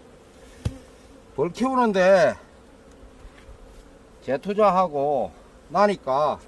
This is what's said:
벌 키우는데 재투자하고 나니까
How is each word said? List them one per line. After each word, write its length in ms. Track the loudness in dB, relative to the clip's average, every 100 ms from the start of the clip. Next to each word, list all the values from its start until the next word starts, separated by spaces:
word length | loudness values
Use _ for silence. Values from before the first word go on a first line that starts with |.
| -20 -20 -20 -20 -20 -10 -10 -10 -20 -20 -20 -20 -12 -6
벌 160 | -6
키우는데 840 | -4 -2 0 0 2 4 6 4 0 -10 -20 -20 -20 -20 -20 -20 -20 -20 -20 -20 -20 -20 -20 -20 -20 -20 -14
재투자하고 1080 | -8 -6 -4 0 2 2 0 -2 -2 -2 -4 -10 -20 -20 -6
나니까 680 | 0 0 0 -4 -2 -2 -4